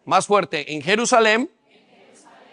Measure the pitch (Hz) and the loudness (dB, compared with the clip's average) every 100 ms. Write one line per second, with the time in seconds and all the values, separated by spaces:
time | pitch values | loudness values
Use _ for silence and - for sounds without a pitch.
0 | - 175 190 202 175 156 143 151 139 214 | -2 -2 2 0 0 -6 -8 -8 -2 -2
1 | 233 247 220 220 302 _ _ _ _ _ | 2 2 2 2 -2 _ _ _ _ _
2 | _ _ _ - _ | _ _ _ -20 _